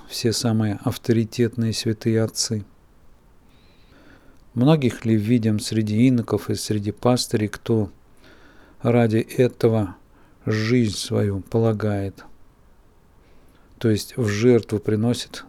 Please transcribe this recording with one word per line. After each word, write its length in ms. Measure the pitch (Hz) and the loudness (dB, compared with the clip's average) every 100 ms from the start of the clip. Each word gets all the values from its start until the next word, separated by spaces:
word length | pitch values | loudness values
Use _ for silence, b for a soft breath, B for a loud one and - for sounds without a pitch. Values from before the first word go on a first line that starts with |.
| - | -14
все 240 | - 117 | -4 -2
самые 440 | 107 120 110 107 101 | 0 0 0 0 -2
авторитетные 880 | 147 - - 117 110 - 117 - 113 | -4 -4 0 0 0 0 -2 0 -4
святые 480 | 104 113 107 117 110 | -2 -4 -2 0 0
отцы? 440 | 110 - - 110 98 _ _ - - - _ - b b b b b b b b b b - | 0 -2 -4 -6 -8 _ _ -20 -20 -20 _ -20 b b b b b b b b b b -10
Многих 520 | 117 131 160 123 - 110 | 0 4 4 2 -2 0
ли 100 | 110 | 0
видим 440 | 104 123 110 104 | 2 2 2 -2
среди 480 | - 110 107 107 131 | -2 -2 0 2 4
иноков 420 | 120 107 104 - | 4 0 -2 -2
и 60 | 104 | -6
среди 360 | - 107 104 | -4 -4 -4
пастырей, 560 | - 123 123 - 113 107 | -2 0 0 0 -2 -2
кто 420 | - - 113 98 - _ b b b b b b b | -4 -2 -2 -2 -8 _ b b b b b b b
ради 340 | 120 120 117 110 | 0 2 2 2
этого 800 | - - 123 - 120 113 98 - - b b b - | 0 0 0 2 2 2 -2 -6 -20 b b b -4
жизнь 520 | 107 110 123 110 98 | -2 2 2 2 -2
свою 420 | - 113 104 95 | -4 -2 -2 -4
полагает, 840 | - 117 113 104 107 101 98 - - - - _ _ _ _ _ _ _ b b b b b - | -4 0 0 0 -2 -4 -6 -10 -18 -20 -20 _ _ _ _ _ _ _ b b b b b -4
то 100 | 113 | 0
есть 260 | 104 - - | 0 -2 -4
в 100 | 107 | -2
жертву 520 | 101 123 120 - 104 | 2 4 4 2 -4
приносит 640 | - 107 117 120 - - | -2 0 0 -2 -6 -16